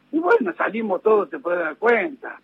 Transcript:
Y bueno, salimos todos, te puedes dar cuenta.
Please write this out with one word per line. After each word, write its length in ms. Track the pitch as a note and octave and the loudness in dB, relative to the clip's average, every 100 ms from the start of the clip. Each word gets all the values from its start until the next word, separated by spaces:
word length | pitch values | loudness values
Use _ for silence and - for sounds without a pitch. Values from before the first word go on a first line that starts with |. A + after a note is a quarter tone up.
| _ | _
Y 60 | D#4 | -2
bueno, 340 | F4 A#4 G3 - | 2 2 2 -4
salimos 460 | - A3 A3 F3+ | -4 -4 -4 0
todos, 280 | G#3+ G#3+ F#3 | 2 2 0
te 80 | D#3 | -6
puedes 220 | E3 F3 | -4 -4
dar 160 | D#3+ D3+ | -4 -2
cuenta. 640 | G#3+ A#3 F3 C3+ - - | 0 2 0 -8 -16 -16